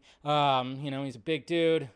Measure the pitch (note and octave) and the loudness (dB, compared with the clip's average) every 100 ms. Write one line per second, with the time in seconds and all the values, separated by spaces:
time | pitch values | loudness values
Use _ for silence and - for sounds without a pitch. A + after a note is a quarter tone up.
0 | _ - D3 D3 C#3+ C3 B2+ C3+ D3 C3+ | _ -12 -2 2 4 2 0 -6 -6 -6
1 | C#3 A#2+ D#3+ D#3 B2 E3+ E3 D#3+ C3+ | -8 -8 -4 -4 -2 2 4 2 -2